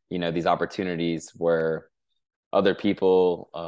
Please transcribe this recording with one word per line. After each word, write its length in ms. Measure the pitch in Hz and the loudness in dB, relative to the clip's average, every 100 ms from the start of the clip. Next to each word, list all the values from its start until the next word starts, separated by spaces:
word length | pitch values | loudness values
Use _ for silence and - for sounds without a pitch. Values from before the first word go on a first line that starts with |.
| - | -10
you 80 | 90 | -4
know, 140 | 85 | -4
these 160 | 82 85 | -2 0
opportunities 840 | 85 85 - 92 85 85 82 - - | 0 -2 -4 -6 -2 -2 -4 -8 -4
where 540 | 85 82 80 80 - _ _ _ _ _ - | 0 0 0 -4 -8 _ _ _ _ _ -4
other 200 | 98 98 92 | 0 2 2
people, 720 | 104 95 95 92 90 87 - | 0 2 4 4 4 0 -6
uh, 40 | 78 | -12